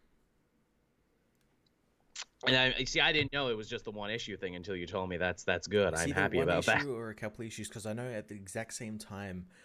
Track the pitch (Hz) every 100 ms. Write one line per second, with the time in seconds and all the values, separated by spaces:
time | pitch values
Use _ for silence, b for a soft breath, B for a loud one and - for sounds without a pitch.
0 | _ _ _ _ _ _ _ _ _ _
1 | _ _ _ _ _ _ _ _ _ _
2 | _ - - _ 131 127 127 - 131 156
3 | 156 156 139 143 131 110 110 117 117 104
4 | 101 113 110 92 92 90 90 92 85 98
5 | 92 87 90 87 - 87 - 101 92 80
6 | 87 95 101 92 82 85 90 110 143 117
7 | 113 107 107 113 113 110 104 117 107 110
8 | 127 107 - 104 95 113 113 - 113 107
9 | - 101 101 92 180 b